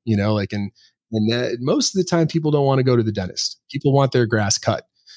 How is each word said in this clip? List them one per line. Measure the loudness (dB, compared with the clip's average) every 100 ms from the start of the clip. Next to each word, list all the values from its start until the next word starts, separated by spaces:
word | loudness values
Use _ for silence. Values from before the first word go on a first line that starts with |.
you | -2 0
know, | 2
like, | 0 -2
and, | -6 -8 -10 _ _ _
and | -2 0
that, | 0 -2 -4
most | -2 0 0 -2
of |
the | 0
time | 0 0
people | 0 0
don't | 2
wanna | 2 2
go | 2
to | 2
the | 0
dentist. | -2 -6 -6 -8 -8 _
People | -4 2
want | 2 2
their | 2 2
grass | 0 0 0
cut. | 0 -2 -6 _ -20